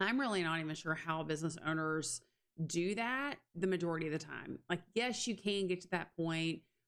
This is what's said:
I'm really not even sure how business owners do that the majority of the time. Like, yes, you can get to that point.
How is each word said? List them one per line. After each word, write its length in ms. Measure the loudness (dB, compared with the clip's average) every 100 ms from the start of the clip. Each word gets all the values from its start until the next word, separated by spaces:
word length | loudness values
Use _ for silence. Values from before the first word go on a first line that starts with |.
I'm 180 | 2 2
really 240 | 2 4
not 160 | 4 2
even 160 | 0
sure 200 | -2 0
how 280 | -2 0 -2
business 340 | 0 0 0 -2
owners 560 | 0 0 2 0 -2 -6 _ _ _ -6 -2
do 280 | 0 0
that 420 | 0 0 0 -2 -6 _
the 120 | -2 2
majority 400 | 2 2 0 0
of 60 |
the 60 | -2
time. 400 | -4 -10 -8 -10 -4
Like, 140 | -4 -2
yes, 320 | 0 0 0 -2
you 100 | -2
can 300 | 0 0 0
get 140 | -2
to 60 | 0
that 240 | -2 -2 -4
point. 440 | 0 2 0 -2 _ _